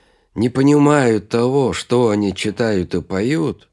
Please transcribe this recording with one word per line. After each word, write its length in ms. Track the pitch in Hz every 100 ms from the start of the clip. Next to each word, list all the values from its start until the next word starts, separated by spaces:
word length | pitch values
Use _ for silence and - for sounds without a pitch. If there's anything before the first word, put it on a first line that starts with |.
| _ _ _
не 140 | - 120
понимают 800 | 123 139 147 143 147 123 107 101
того, 440 | 117 123 139 123
что 380 | 95 - 123 117
они 240 | 104 101
читают 600 | 92 107 95 117 101 87
и 60 | 90
поют, 680 | - 95 113 160 151 - _